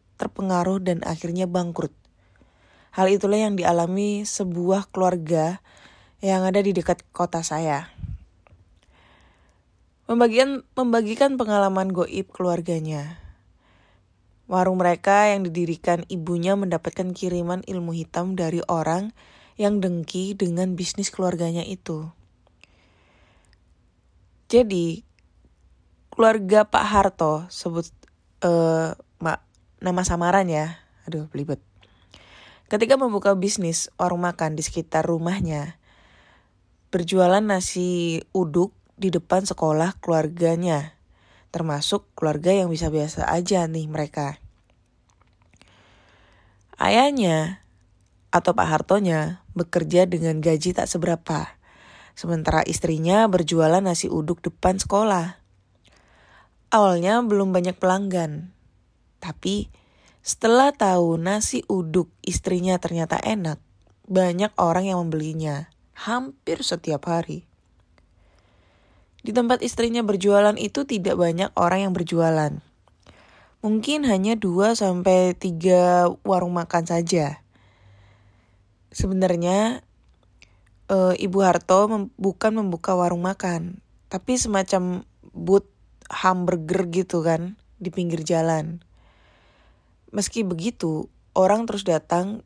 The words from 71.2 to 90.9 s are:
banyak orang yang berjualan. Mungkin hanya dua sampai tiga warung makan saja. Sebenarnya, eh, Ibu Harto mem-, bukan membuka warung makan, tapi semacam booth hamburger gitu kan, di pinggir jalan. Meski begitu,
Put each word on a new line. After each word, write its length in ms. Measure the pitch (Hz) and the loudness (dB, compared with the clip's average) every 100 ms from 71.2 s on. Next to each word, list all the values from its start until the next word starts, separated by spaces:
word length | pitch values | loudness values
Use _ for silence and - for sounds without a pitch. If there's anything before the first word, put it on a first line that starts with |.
banyak 320 | 170 165 190 | 0 0 -2
orang 360 | - 175 185 196 | 0 0 2 0
yang 40 | |
berjualan. 720 | 180 165 170 165 160 151 151 - _ _ _ - - _ - _ _ | -2 -2 0 2 2 0 -4 -16 _ _ _ -20 -20 _ -20 _ _
Mungkin 480 | 214 220 226 302 277 | -2 0 0 0 2
hanya 320 | 190 202 226 | 2 0 0
dua 320 | 196 175 208 | 0 2 2
sampai 640 | 226 196 180 185 185 180 175 | 2 0 0 4 4 4 0
tiga 720 | 185 165 185 180 180 180 175 180 | -4 0 4 6 6 6 4 0
warung 320 | 196 185 175 175 | 0 0 0 -4
makan 320 | 165 170 170 | -2 -2 0
saja. 560 | 170 170 175 147 151 _ _ _ _ _ - - _ _ _ _ _ _ _ _ | -2 0 0 0 -6 _ _ _ _ _ -20 -20 _ _ _ _ _ _ _ _
Sebenarnya, 960 | - 190 190 185 175 175 196 226 254 - _ _ _ _ _ _ _ _ _ - | -4 -2 2 2 2 2 2 0 -2 -12 _ _ _ _ _ _ _ _ _ 0
eh, 260 | 190 185 180 | 2 4 2
Ibu 180 | 196 196 | 0 2
Harto 400 | 190 170 - 185 208 | 4 4 4 4 4
mem-, 160 | 220 196 - | 0 -4 -4
bukan 400 | 190 - 220 220 | -4 0 0 0
membuka 400 | 202 170 - 180 | -2 -4 -2 2
warung 240 | 175 175 | 2 0
makan, 640 | 180 196 185 170 175 190 _ _ - | -4 -4 -4 -4 -6 -14 _ _ -12
tapi 320 | 190 - 254 | -8 -4 -2
semacam 640 | 226 202 190 185 180 180 - _ - 175 | 0 -2 0 0 0 -4 -10 _ -20 -6
booth 320 | 170 196 - _ _ _ - | 2 2 2 _ _ _ -14
hamburger 800 | - 185 185 180 180 156 185 175 | -2 0 2 0 -2 -2 -2 -2
gitu 320 | 170 185 170 | -2 -2 -2
kan, 400 | 160 160 175 214 _ - | 0 0 -4 -12 _ -12
di 160 | 185 | -10
pinggir 320 | 190 175 165 | -4 -4 -4
jalan. 560 | 156 165 165 160 156 170 _ _ _ _ _ _ _ _ _ _ _ _ _ | -2 0 0 -2 -4 -12 _ _ _ _ _ _ _ _ _ _ _ _ _
Meski 320 | 208 196 226 | -6 -4 -2
begitu, 640 | 196 165 208 - 165 | -4 -4 -6 -4 -4